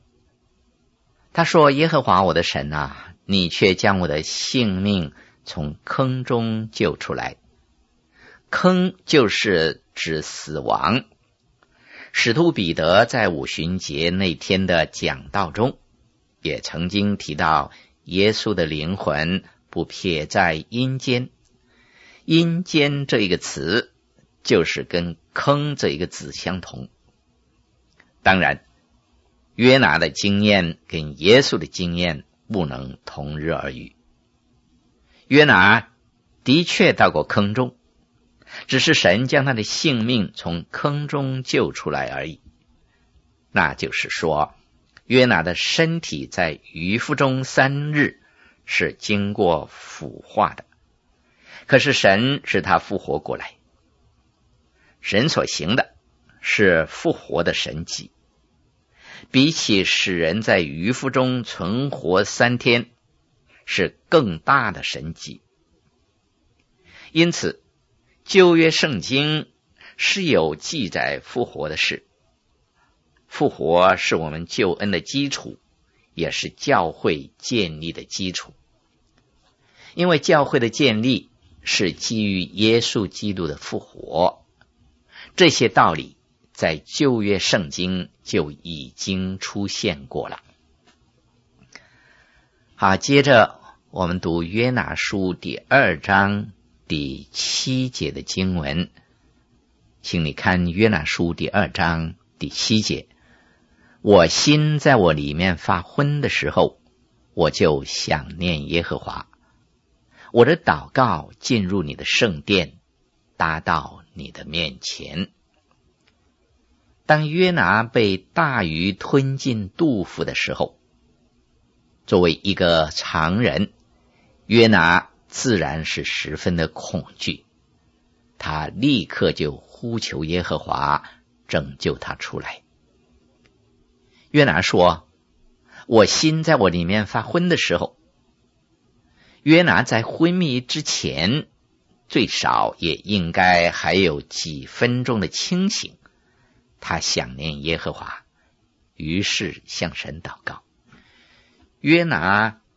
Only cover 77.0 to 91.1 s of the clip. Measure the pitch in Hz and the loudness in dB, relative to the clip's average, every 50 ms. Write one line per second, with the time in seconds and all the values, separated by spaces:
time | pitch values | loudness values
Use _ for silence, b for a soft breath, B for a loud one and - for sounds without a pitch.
77 | - 107 85 73 69 - _ _ - - 123 113 98 82 78 76 80 85 82 - | -2 -2 -2 -2 -6 -12 _ _ -8 -4 -2 -2 -2 -2 -4 -8 -10 -10 -10 -12
78 | - - - - 95 92 87 - - - - _ _ _ _ _ _ _ _ _ | -14 -14 -10 -8 -8 -6 -6 -8 -12 -14 -18 _ _ _ _ _ _ _ _ _
79 | _ _ _ _ _ _ _ _ _ _ _ b b b b b b b b 170 | _ _ _ _ _ _ _ _ _ _ _ b b b b b b b b -2
80 | 175 180 170 147 - - 170 151 139 - - 135 117 113 - - 151 127 110 107 | 2 2 2 2 4 4 4 4 4 2 2 0 0 0 0 2 2 2 2 2
81 | 110 131 127 95 - - _ _ _ _ _ _ - - - - 107 85 80 - | 0 0 0 -2 -4 -8 _ _ _ _ _ _ -6 -4 -2 0 0 -2 -2 -4
82 | - - 120 110 107 101 95 92 87 - - 92 107 110 113 117 113 - - 123 | -6 -6 -2 -2 0 0 0 -2 -4 -4 -2 0 2 4 4 4 2 0 -2 -2
83 | 101 87 - - - 104 95 95 87 76 71 - - - - - - - - - | -4 -4 -6 -6 -6 -6 -4 -4 -6 -6 -6 -10 -10 -10 -10 -10 -10 -12 -18 -20
84 | - - 64 80 90 - - - _ _ _ _ _ _ _ _ _ _ _ _ | -16 -6 0 2 2 2 0 -2 _ _ _ _ _ _ _ _ _ _ _ _
85 | B B B B B B B - 185 156 - - 131 110 - 143 120 98 82 76 | B B B B B B B 4 4 6 6 4 0 2 2 4 2 2 2 -2
86 | 65 69 - _ _ _ _ _ _ _ _ - - 85 80 76 - - - - | -6 -12 -18 _ _ _ _ _ _ _ _ -4 -4 -4 -4 -4 -8 -12 -2 0
87 | 156 139 123 113 104 101 101 92 - - - 113 87 73 - - 90 92 92 90 | 2 2 2 0 0 0 -2 -2 0 0 0 0 -2 -4 -6 -6 -4 -4 -4 -4
88 | 87 - _ _ _ - - 98 78 73 71 - - 85 82 73 67 62 - - | -6 -10 _ _ _ -4 -2 -2 -2 -4 -8 -14 -14 -14 -14 -12 -14 -16 -16 -12
89 | - - 95 92 95 95 95 92 - - - 104 101 95 - - - 104 82 71 | -8 -6 -6 -4 -6 -6 -8 -10 -12 -10 -8 -8 -8 -6 -6 -6 -4 -4 -6 -6
90 | 69 - - 76 - - - - - _ _ _ _ _ _ _ _ _ _ _ | -10 -12 -10 -10 -10 -10 -12 -16 -18 _ _ _ _ _ _ _ _ _ _ _
91 | _ _ | _ _